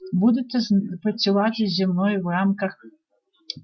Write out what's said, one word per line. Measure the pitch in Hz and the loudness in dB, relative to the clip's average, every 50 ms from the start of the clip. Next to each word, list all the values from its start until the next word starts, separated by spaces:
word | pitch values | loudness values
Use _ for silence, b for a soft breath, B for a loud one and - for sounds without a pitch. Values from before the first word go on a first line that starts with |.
| - - - | -8 -4 0
будете | 180 196 240 233 269 254 - - 247 | 2 4 4 4 2 0 -2 -2 -2
з, | 214 - 208 196 196 - 175 175 - | 0 2 2 2 2 0 -6 -4 -4
працювати | 214 208 220 - 202 196 202 208 226 220 220 220 | -4 -2 0 0 2 2 2 2 0 0 -2 -2
зі | 196 165 175 190 | -2 0 0 0
мною | 190 175 175 190 208 208 196 175 | 0 0 0 0 0 0 -2 -2
в | |
рамках | 175 175 180 196 196 196 202 196 185 - - - - - _ _ _ _ _ _ _ _ _ _ - - - | -2 0 0 2 0 0 0 -2 -6 -6 -8 -20 -20 -20 _ _ _ _ _ _ _ _ _ _ -14 -14 -4